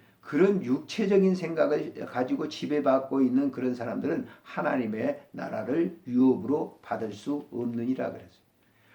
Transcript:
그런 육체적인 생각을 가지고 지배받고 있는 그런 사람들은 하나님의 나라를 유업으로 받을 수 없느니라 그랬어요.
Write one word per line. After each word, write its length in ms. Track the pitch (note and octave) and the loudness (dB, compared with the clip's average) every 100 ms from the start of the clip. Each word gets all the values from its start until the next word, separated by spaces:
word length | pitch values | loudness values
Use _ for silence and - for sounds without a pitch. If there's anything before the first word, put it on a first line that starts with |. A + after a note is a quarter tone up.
| - _ | -16 _
그런 440 | - D3 G3+ F#3+ | -2 4 4 4
육체적인 680 | B2 C#3+ - - G3 G3+ F#3+ | 0 -2 -2 -2 2 4 4
생각을 720 | F3+ E3 D#3+ C#3+ D3+ D#3 - - | 2 -2 0 2 2 -2 -8 -6
가지고 420 | B2 B2+ - D3+ | -2 -2 -2 -4
지배받고 720 | - C3 D3 C3+ C3 C3+ C3+ | -6 -2 0 4 2 2 2
있는 300 | B2+ B2+ C#3 | 4 4 0
그런 240 | B2+ B2+ | 0 -4
사람들은 520 | A#2+ A#2+ G#2 C3+ E3 - - | -2 -4 -4 -2 -2 -6 -12
하나님의 840 | - E3 D3 C#3 A2 A2 C3 C#3 - | -12 -4 -2 -2 -2 -2 -2 -4 -8
나라를 680 | - D3 A2 G#2+ D3+ F3+ - - | -10 -8 -6 -2 0 -2 -4 -2
유업으로 720 | B2 C3 G#2+ A2 D3+ - - | 4 6 4 2 -2 -2 -8
받을 320 | - A2+ A2 | -8 -6 -6
수 340 | G#2 - C#3+ - | -8 -6 -6 -6
없느니라 580 | A#2 A#2+ A#2 A#2+ C3 - | -6 -4 -2 -2 -2 -4
그랬어요. 340 | - - _ _ _ _ _ _ | -8 -16 _ _ _ _ _ _